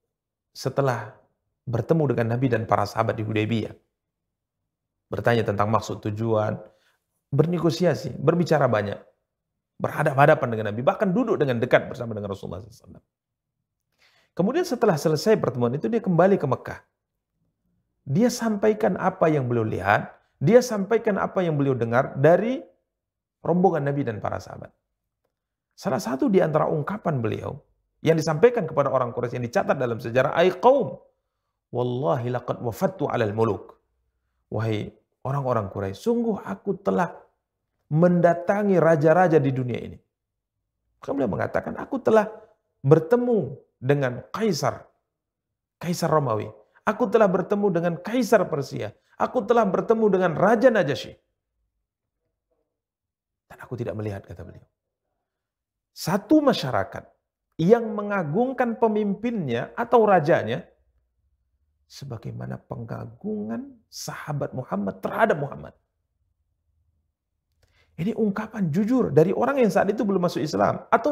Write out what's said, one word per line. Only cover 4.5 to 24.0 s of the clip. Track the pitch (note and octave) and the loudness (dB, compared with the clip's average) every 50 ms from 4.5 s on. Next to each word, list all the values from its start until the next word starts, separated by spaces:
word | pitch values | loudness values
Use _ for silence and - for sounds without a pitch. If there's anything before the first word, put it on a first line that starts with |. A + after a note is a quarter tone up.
| _ _ _ _ _ _ _ _ _ _ _ - | _ _ _ _ _ _ _ _ _ _ _ -10
bertanya | - - - A#2+ A#2+ A#2 G#2 | -8 -2 0 2 2 2 2
tentang | - G2+ F#2+ G#2 | 0 0 0 0
maksud | G#2+ A2 G#2 - - G#2 G2 - | 2 0 0 -2 -4 -8 -8 -6
tujuan, | A2 G#2 G#2+ A2+ A2+ A2 G#2+ G#2 A2 - - - - _ _ _ _ _ _ _ _ _ _ _ _ - | -6 -4 -4 -2 0 0 0 0 -2 -4 -6 -10 -16 _ _ _ _ _ _ _ _ _ _ _ _ 0
bernegosiasi, | C3+ D#3+ E3+ F3 E3+ D#3 E3 - - F3+ F3 D3 - - - - - - | 0 0 0 0 -2 0 -2 0 0 0 0 0 -2 -4 -8 -10 -4 -2
berbicara | C3+ - F3 F3 - E3 C#3+ C#3+ A#2+ | 0 0 0 0 0 2 2 2 2
banyak, | A2+ G#2+ G#2 G2+ G2 - - _ _ _ _ _ _ _ _ _ _ _ _ _ _ - - | 0 0 -2 -4 -6 -10 -14 _ _ _ _ _ _ _ _ _ _ _ _ _ _ -8 -8
berhadap-hadapan | - - - D3 D#3 C3+ C3+ C#3+ D3+ D#3 - C3 A#2 A#2 | -6 -4 -2 -2 0 4 6 6 6 6 4 2 -2 -4
dengan | A2 G#2+ G#2 | -4 -4 -4
Nabi, | G#2 A2 B2+ | -4 -4 -2
bahkan | F3 - - G#3+ G3 | -2 -2 0 0 0
duduk | F3 A3+ B3+ A#3 G3 - D3+ | 0 0 0 0 0 0 0
dengan | C3+ B2 A#2 | 0 0 0
dekat | B2+ B2 - C#3+ - - | 0 2 2 2 2 0
bersama | C#3+ B2+ A#2+ A#2 G#2+ | -8 -10 -10 -10 -8
dengan | G2+ G#2 G2 | -8 -8 -8
Rasulullah | G2 F#2+ - G2 F2+ F#2 G#2+ | -8 -10 -10 -10 -12 -12 -12
sallallahu | A2 | -16
alaihi | - - - | -20 -20 -20
wasallam. | - - - _ _ _ _ _ _ _ _ _ _ _ _ _ _ _ _ _ _ _ _ _ _ _ _ _ _ _ | -20 -20 -20 _ _ _ _ _ _ _ _ _ _ _ _ _ _ _ _ _ _ _ _ _ _ _ _ _ _ _
Kemudian | - E3+ G#3+ C4+ F4 F4+ | -2 0 0 0 -2 -2
setelah | - B3+ B3 - G#3 E3+ | -2 -2 0 2 2 2
selesai | D3 - E3 D#3 D3 - G#3+ A3 - - | 2 2 0 0 0 2 2 2 2 2
pertemuan | - - B2 A#2+ A#2+ B2 | 0 -2 0 0 0 0
itu, | D3+ - A3+ | -2 -4 -2
dia | A#3 A3+ | -2 -2
kembali | - G3 F3 D#3+ F3 G3+ G3+ F3+ | 0 2 4 4 4 4 4 2
ke | - | 2
Mekah. | C3+ B2+ - - - - - - _ _ _ _ _ _ _ _ _ _ _ _ _ _ _ _ _ _ _ _ _ _ _ _ | 0 -2 -2 -4 -8 -14 -14 -16 _ _ _ _ _ _ _ _ _ _ _ _ _ _ _ _ _ _ _ _ _ _ _ _
Dia | C#3 C3+ F3 A#3+ A#3+ | -4 0 2 2 2
sampaikan | A#3+ - A3+ A3+ G#3+ G3+ A3+ G#3+ G#3+ G#3 - G#3 F3+ - | 0 -2 -2 -2 -2 0 0 0 0 2 0 0 0 0
apa | D#3+ F#3+ F#3+ - F3 | -2 -2 -2 -2 -2
yang | E3 D#3 D3 B2+ A#2+ | 0 0 0 0 -2
beliau | B2 A#2 A2 | 0 0 -2
lihat, | G#2+ - F2+ F2+ G2 G#2 B2+ - - - _ _ _ _ - | -2 -4 -2 0 2 2 2 0 -4 -14 _ _ _ _ -2
dia | C#3 D#3 A3 B3 A#3+ | 4 6 6 6 6
sampaikan | A#3+ A3 G3+ F#3+ F#3+ A#3 A3 A3 A3+ G3 F3+ | 4 -2 -4 -2 0 0 0 0 0 -2 0
apa | F3 F#3+ - F#3+ F3+ | -2 -2 -2 -2 -2
yang | E3+ D3+ C#3+ | -2 0 0
beliau | C#3 C#3 C3 | 0 0 0
dengar | A#2+ A#2 A#2 A#2 B2 C#3 - - | 0 -2 0 2 2 2 0 0
dari | C3+ C3+ D#3 F3 F#3 G#3 A#3 C4 - - - _ _ _ _ _ _ _ _ _ _ _ _ _ _ - | 4 6 6 6 6 4 0 -4 -4 -8 -12 _ _ _ _ _ _ _ _ _ _ _ _ _ _ -4
rombongan | - E3+ F3+ F3+ F#3+ E3+ D3+ C#3+ | -2 2 4 4 4 4 2 -2
Nabi | C#3+ C#3 C#3+ | -2 -2 -2